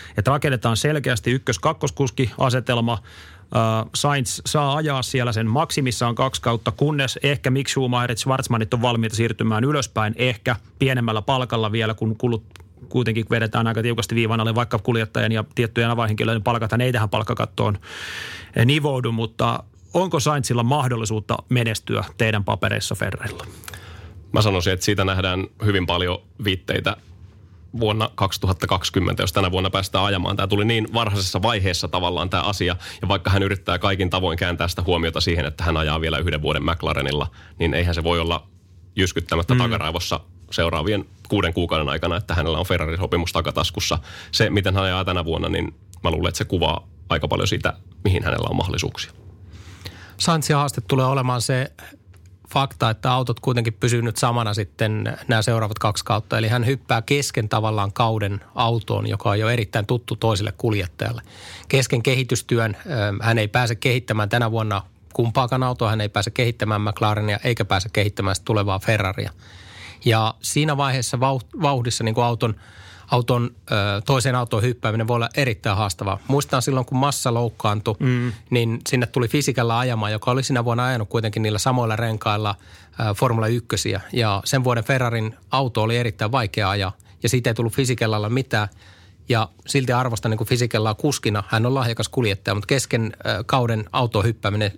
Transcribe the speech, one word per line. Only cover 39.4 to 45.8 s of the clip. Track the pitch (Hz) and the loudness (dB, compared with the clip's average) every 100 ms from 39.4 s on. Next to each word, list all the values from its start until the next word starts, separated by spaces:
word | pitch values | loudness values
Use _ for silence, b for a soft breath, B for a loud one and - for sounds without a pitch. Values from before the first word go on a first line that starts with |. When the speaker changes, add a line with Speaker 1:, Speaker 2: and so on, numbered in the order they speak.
| 82 | 2
Speaker 1:
Mm. | 123 | 2
Speaker 2:
takaraivossa | 80 82 78 85 - 76 - - - | 2 0 -2 -4 -4 -6 -6 -20 -6
seuraavien | - 82 82 87 101 - - - | -2 0 0 0 -2 -4 -14 -2
kuuden | 104 85 | 0 0
kuukauden | 85 85 80 71 | 0 0 0 0
aikana, | 78 87 85 | 0 -2 -2
että | - 85 | -2 -2
hänellä | 80 80 | 0 0
on | 92 | 0
Ferrari-sopimus | 87 80 82 92 87 87 | 0 -2 -4 -2 0 0
takataskussa. | 82 76 78 78 - - 78 B B B | -2 -2 -2 -2 -2 -2 -4 B B B
Se, | - 107 | 0 2
miten | 95 95 98 | 2 2 2
hän | |
ajaa | 95 92 92 | 2 0 0
tänä | 90 80 | -2 -2
vuonna, | 82 82 | -2 -2
niin | 85 85 - | -2 -4 -8